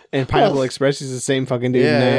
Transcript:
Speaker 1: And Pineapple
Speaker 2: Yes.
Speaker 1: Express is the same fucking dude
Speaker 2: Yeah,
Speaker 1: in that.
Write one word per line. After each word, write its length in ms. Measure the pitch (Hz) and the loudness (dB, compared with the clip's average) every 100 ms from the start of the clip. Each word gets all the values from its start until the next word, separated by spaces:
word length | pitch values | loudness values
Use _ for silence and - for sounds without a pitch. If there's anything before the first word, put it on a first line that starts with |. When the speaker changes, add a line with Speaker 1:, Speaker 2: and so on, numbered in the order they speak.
| _ | _
Speaker 1:
And 160 | 139 127 | -6 0
Pineapple 280 | - 208 135 | 2 2 2
Speaker 2:
Yes. 80 | 131 | -2
Speaker 1:
Express 360 | - 135 139 | 0 -2 -2
is 100 | 135 | -6
the 80 | 127 | -8
same 280 | - 135 131 | -4 -2 -2
fucking 240 | 123 127 | -2 0
dude 120 | 123 | 2
Speaker 2:
Yeah, 120 | 147 147 | 2 2
Speaker 1:
in 40 | |
that. 120 | 127 | 2